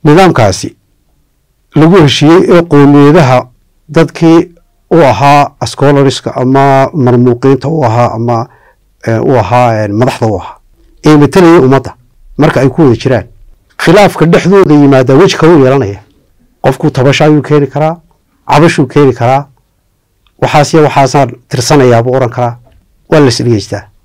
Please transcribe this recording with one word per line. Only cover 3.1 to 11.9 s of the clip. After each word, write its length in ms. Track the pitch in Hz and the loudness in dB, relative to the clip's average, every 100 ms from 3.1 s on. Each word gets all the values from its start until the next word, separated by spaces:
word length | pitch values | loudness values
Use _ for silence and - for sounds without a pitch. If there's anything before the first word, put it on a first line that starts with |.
| 170 131 127 127 _ _ _ _ | 2 2 0 -4 _ _ _ _
dadkii 640 | 151 160 - 165 165 175 _ _ _ _ | -2 -2 -2 2 2 0 _ _ _ _
u 60 | 165 | 0
ahaa 500 | 143 101 139 143 143 _ 123 | 2 2 2 2 0 _ -12
scholarska 680 | - 139 143 139 - 127 - | -2 0 2 0 -2 -10 -6
ama 540 | 127 135 139 135 135 | -2 0 2 0 0
marmuuqiinta 760 | 170 123 123 123 120 135 135 135 | -2 0 0 0 0 -2 -2 -4
u 160 | 160 123 | -4 -2
ahaa 260 | 113 120 113 | -2 -2 -4
ama, 320 | 117 113 120 _ _ _ _ _ - | -4 -4 -6 _ _ _ _ _ -6
eh, 140 | 113 123 | -4 0
u 60 | 127 | -2
ahaa, 360 | 95 123 123 110 | 0 0 0 -2
eh, 60 | 104 | -4
madaxda 380 | 104 123 - 113 | -2 -4 -2 -6
u 80 | 95 | -6
ahaa, 180 | - - _ _ _ _ 151 | -10 -20 _ _ _ _ 0
ee 120 | 151 | 2
matalayay 420 | 143 190 170 170 | 2 2 4 4
ummadda 360 | 131 135 - | 2 0 -4